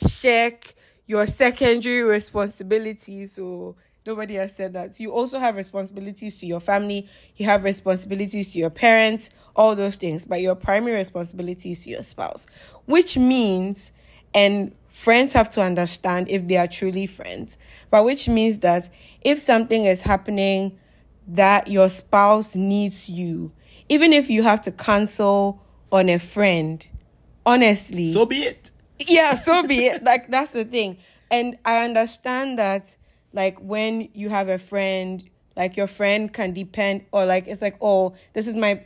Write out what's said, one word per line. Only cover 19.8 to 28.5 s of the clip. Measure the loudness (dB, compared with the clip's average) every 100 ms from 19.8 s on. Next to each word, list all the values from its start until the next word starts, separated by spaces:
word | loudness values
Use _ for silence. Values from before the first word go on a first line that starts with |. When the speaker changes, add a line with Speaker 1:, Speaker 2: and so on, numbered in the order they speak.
| 2
Speaker 1:
is | 2
happening | 2 0 -2 -2 0 0 -2 -8 _ _ _ _ -6
that | 2 4 4 2
your | 4 4
spouse | 2 0 4 6 4 2 -4
needs | -2 0 -2 -6 -12
you, | -8 -6 -8 -10 -14 _ -12 0
even | 4 6
if | 4 2
you | 2
have | 4 2
to | 0
cancel | -6 0 2 0 0 2 2 0 -4 _ _ 0
on | 2 4
a | 2
friend, | -2 0 2 2 -2 -8 -14 -20 _ _ _ _ 2
honestly. | 4 4 2 -2 -4 0
Speaker 2:
So | 2 2
be | 0
it. | -6